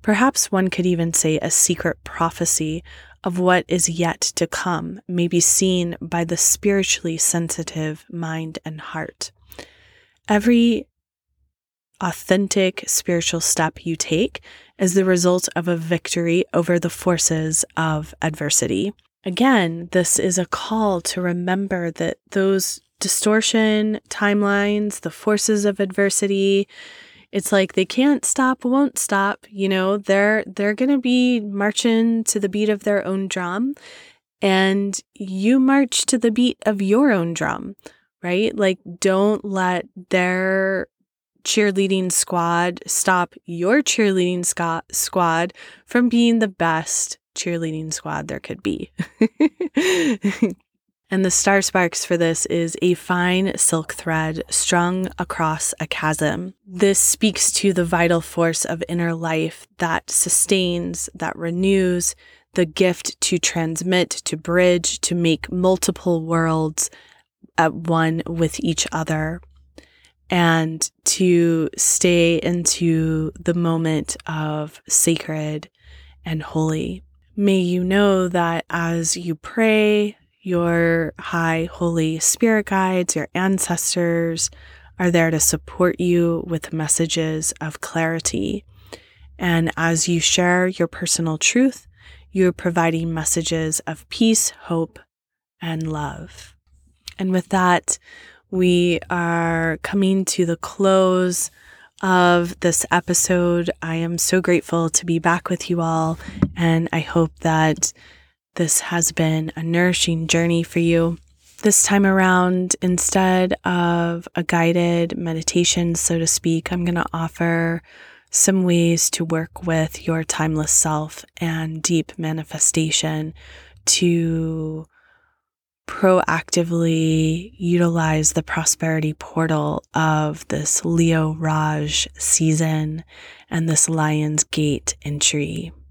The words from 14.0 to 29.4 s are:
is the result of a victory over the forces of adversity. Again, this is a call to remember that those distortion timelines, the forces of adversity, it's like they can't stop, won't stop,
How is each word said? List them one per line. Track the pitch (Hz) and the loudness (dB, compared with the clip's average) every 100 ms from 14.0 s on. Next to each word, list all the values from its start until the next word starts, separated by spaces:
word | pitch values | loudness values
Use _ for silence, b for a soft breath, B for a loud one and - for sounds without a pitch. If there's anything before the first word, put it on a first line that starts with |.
| - 160 226 - B B B _ | -2 0 0 -4 B B B _
is | 190 | 0
the | 185 | 2
result | 185 180 180 180 - | 4 4 4 2 0
of | - 175 | -4 -2
a | 170 | -2
victory | 160 170 - 175 170 170 - | 0 -4 -2 -4 0 0 2
over | - 170 175 | 0 2 0
the | 170 | 0
forces | - - 170 - 160 160 156 - - | -4 -2 0 0 -2 -2 -2 -4 -2
of | 160 156 151 - | -2 -2 -6 -6
adversity. | 160 156 147 - 131 95 196 - _ _ | -6 -4 -2 -2 0 -2 -2 -6 _ _
Again, | - 180 254 247 170 165 175 | -8 2 4 4 2 -2 -2
this | 185 175 - | 0 2 0
is | 185 180 | 0 0
a | 180 | -2
call | - - 220 214 185 | -4 -4 0 0 0
to | - - | -4 -4
remember | 180 175 175 190 196 185 170 | -2 -2 -2 -2 -2 -4 -4
that | 165 165 - _ | -4 -4 -4 _
those | - 190 190 185 - _ _ | 0 2 2 0 -6 _ _
distortion | 190 - - 214 214 226 220 214 214 214 _ | -4 0 2 2 2 2 2 2 0 -4 _
timelines, | - 208 202 202 202 202 208 208 - | -2 0 2 2 2 0 0 -2 -4
the | 170 | -10
forces | - - 208 - 214 | -6 -2 0 2 2
of | 208 196 | 0 0
adversity, | 196 185 196 - 202 196 196 196 202 B B B B B B | -4 0 0 0 0 2 2 2 0 B B B B B B
it's | 196 - | -6 0
like | 202 190 | 2 2
they | - 190 | 0 -2
can't | - 277 285 | 2 2 2
stop, | - - 262 262 | 0 0 0 0
won't | 247 262 277 - | 0 2 2 -2
stop, | - 202 196 208 | -2 0 0 -4